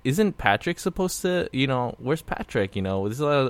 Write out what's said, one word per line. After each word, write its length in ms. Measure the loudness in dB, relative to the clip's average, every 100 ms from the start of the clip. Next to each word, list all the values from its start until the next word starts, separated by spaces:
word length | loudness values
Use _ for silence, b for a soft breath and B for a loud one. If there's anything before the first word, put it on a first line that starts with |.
isn't 340 | -2 2 2 2
Patrick 400 | 2 4 0 -2
supposed 440 | -4 -2 -2 -2
to, 260 | -2 0 -2
you 140 | 0 0
know, 280 | 0 -2 -4
where's 240 | -2 -4
Patrick? 540 | -4 -8 -4 -2 0 -2
You 60 |
know, 240 | -2 0 -2
this 80 | -2
is 40 |
a 40 | 0
little 240 | 2 2